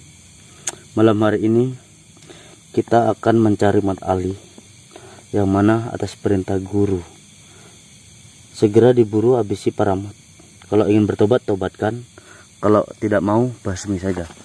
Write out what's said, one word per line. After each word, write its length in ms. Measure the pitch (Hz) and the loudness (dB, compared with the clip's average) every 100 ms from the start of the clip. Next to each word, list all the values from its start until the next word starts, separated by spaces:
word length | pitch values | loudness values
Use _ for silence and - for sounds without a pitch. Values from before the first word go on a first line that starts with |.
| - - - - - - - - - - | -20 -20 -20 -20 -20 -16 -14 -14 -8 0
malam 240 | 110 104 | 2 2
hari 240 | 107 104 110 | 0 0 0
ini 320 | 113 131 127 - - - - - - - - - | 0 0 -4 -16 -20 -20 -20 -20 -20 -20 -20 -8
kita 400 | - - 113 113 | -6 0 2 2
akan 240 | 104 113 113 | 0 0 2
mencari 400 | 110 101 104 101 98 | 2 2 2 2 0
Mat 160 | 92 | -4
Ali, 320 | - 92 92 98 - - - - - - - - - 104 | -4 -4 -4 -8 -14 -20 -20 -20 -20 -20 -20 -20 -8 -2
yang 160 | 98 | 0
mana 400 | 98 101 113 117 | 2 2 0 -2
atas 240 | - 101 - | -8 -8 -6
perintah 400 | 107 101 92 98 | -2 -2 -2 -6
guru 400 | 95 101 101 92 82 - - - - - - - - - - - - - - - | -4 -2 -2 -2 -8 -20 -20 -20 -20 -20 -20 -20 -20 -20 -20 -20 -20 -20 -20 -2
segera 320 | 110 110 117 | 2 4 4
diburu 480 | 127 110 107 113 127 | 4 2 0 2 0
habisi 320 | 104 104 - | -2 -6 -4
para 240 | - 104 | -2 -2
mat. 240 | 95 101 - - - - - - | -2 -6 -14 -20 -20 -20 -20 -2
Kalau 240 | 104 98 | 0 2
ingin 160 | 107 101 | 2 2
bertobat, 400 | - 104 123 - | 2 2 2 0
tobatkan. 560 | 98 92 - 107 120 120 - - - - _ | -4 -4 -4 -6 -6 -12 -20 -20 -20 -20 _
Kalau 320 | - 107 - - | 0 2 0 -4
tidak 240 | 107 104 | -2 -2
mau, 320 | 92 107 127 117 | 0 0 -2 -4
basmi 400 | 104 92 101 98 | -8 -8 -6 -6
saja. 240 | 95 90 82 - | -4 -6 -8 -14